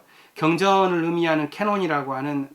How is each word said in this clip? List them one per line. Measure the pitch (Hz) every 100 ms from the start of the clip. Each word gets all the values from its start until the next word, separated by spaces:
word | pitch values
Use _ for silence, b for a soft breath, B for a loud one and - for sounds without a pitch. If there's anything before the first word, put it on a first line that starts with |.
| B B B -
경전을 | 156 170 196 196 190 175
의미하는 | 165 170 170 156 147
캐논이라고 | - 208 202 180 147 135
하는 | 131 143 143 139